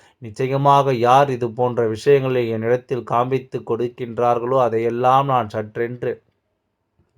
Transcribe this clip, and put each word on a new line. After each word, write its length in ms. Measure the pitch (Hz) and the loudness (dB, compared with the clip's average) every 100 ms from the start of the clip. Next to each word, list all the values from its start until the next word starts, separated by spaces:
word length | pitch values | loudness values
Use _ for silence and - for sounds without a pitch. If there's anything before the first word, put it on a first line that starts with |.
| _ _ | _ _
நிச்சயமாக 720 | 117 101 131 139 139 139 135 | -14 -6 -4 0 4 4 4
யார் 360 | 120 120 135 143 | 2 4 4 4
இது 180 | 120 120 | 0 -4
போன்ற 320 | 107 123 120 110 | -2 -2 0 -2
விஷயங்களை 600 | 107 143 139 131 127 117 | 0 4 4 4 -2 -2
என்னிடத்தில் 560 | 113 113 123 - 127 | -2 0 -2 -2 -8
காண்பித்து 560 | 110 117 127 131 120 123 | -2 -2 0 -2 -6 -10
கொடுக்கின்றார்களோ, 1000 | 107 113 120 120 120 113 120 120 120 131 | -6 -4 -4 -6 -10 -2 0 0 0 0
அதையெல்லாம் 640 | 120 113 117 120 127 135 139 | 0 0 -2 0 2 2 2
நான் 260 | 127 107 | -2 -2
சற்றென்று 640 | 113 107 120 117 123 123 - _ _ _ _ _ _ _ _ _ | -8 -8 -8 -8 -6 -8 -8 _ _ _ _ _ _ _ _ _